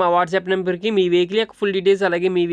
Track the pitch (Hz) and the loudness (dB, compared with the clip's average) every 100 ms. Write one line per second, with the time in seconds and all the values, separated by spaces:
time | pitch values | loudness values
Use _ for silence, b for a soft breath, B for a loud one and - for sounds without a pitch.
0 | 180 175 175 190 180 190 185 180 208 208 | 2 2 0 -2 -2 -2 -2 -4 -2 0
1 | 180 175 175 208 220 - 208 196 185 196 | 2 2 0 -2 -4 -4 -4 0 2 2
2 | 196 175 180 180 170 | 0 0 0 0 0